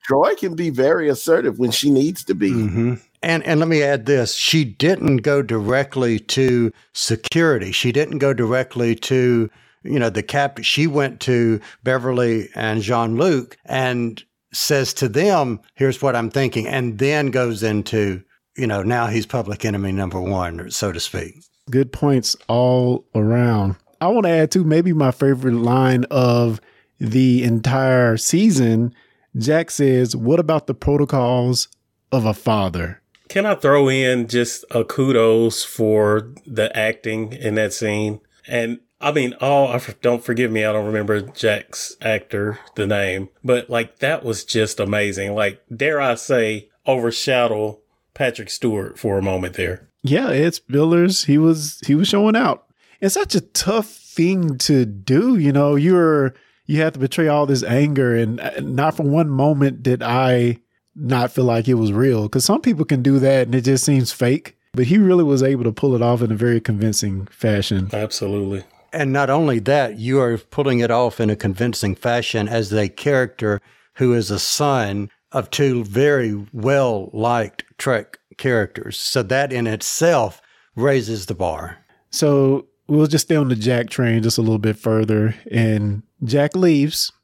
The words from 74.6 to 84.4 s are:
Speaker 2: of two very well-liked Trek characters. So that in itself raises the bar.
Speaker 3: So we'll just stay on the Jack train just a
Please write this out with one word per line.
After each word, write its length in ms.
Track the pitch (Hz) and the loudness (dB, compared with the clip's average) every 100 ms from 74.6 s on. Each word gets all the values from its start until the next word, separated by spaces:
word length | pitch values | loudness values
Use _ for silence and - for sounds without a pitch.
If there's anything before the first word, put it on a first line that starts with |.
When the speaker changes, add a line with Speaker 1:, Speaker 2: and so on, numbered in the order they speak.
| 147 135 107 98 101 _ _ | 0 0 -2 -4 -8 _ _
Speaker 2:
of 180 | 135 - | -6 -6
two 320 | - 139 123 | -2 0 0
very 500 | 107 98 143 143 117 104 101 120 110 139 | -2 0 2 2 -2 -4 -10 -6 0 2
well-liked 800 | 131 107 92 104 113 120 104 _ - _ | 0 -2 -6 -4 -2 0 -4 _ -20 _
Trek 400 | - 117 98 - _ - | -2 -2 -4 -20 _ -6
characters. 600 | 131 120 101 - - - | 0 0 0 -6 -12 -8
So 240 | - 135 | -4 -4
that 280 | 104 131 139 | -2 -2 -2
in 140 | 127 117 | -2 -4
itself 720 | 107 - - 165 160 107 - _ _ _ - | -4 -6 0 2 2 0 -6 _ _ _ -2
raises 500 | 127 135 107 110 90 | 0 0 0 -8 -8
the 100 | 90 | -4
bar. 420 | 90 76 82 87 _ _ _ | -4 -4 -10 -16 _ _ _
Speaker 3:
So 540 | - 151 139 135 139 - _ - | -2 2 4 4 2 -4 _ -2
we'll 200 | 151 151 | 2 2
just 180 | 151 - | 2 0
stay 80 | 160 | 0
on 140 | 139 | 2
the 60 | 120 | 0
Jack 340 | 110 120 117 | 0 0 -2
train 340 | - 120 113 | -2 0 2
just 140 | 113 | 2
a 40 | - | 0